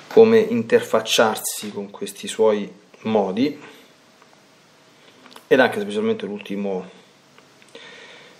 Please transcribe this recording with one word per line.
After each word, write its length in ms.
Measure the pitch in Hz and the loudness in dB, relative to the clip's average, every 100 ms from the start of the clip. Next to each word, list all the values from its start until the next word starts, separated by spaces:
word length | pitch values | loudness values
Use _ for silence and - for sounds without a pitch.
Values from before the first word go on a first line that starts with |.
| - | 0
come 300 | - 113 113 | 6 8 6
interfacciarsi 1300 | - 120 113 117 - 110 - - 110 107 - - 104 | 2 -2 0 0 2 -2 0 2 2 0 -6 -10 -10
con 200 | 101 101 | -10 -12
questi 360 | - 101 - 101 | -12 -14 -12 -10
suoi 420 | - 110 104 95 - _ - | 0 2 2 -4 -12 _ -12
modi, 540 | 110 107 95 101 143 - - - - _ _ _ _ _ _ _ _ _ _ _ _ _ - - - | -2 -2 0 -2 -4 -4 -16 -20 -20 _ _ _ _ _ _ _ _ _ _ _ _ _ -20 -16 2
ed 140 | 135 | 4
anche 200 | 123 107 | 4 0
specialmente 460 | 101 104 110 107 98 | -6 -4 -2 -4 -6
l'ultimo, 640 | 104 - 101 101 92 90 - _ _ _ _ _ _ _ - - - - - - - | -10 -10 -8 -6 -6 -8 -18 _ _ _ _ _ _ _ -20 -20 -20 -20 -20 -20 -20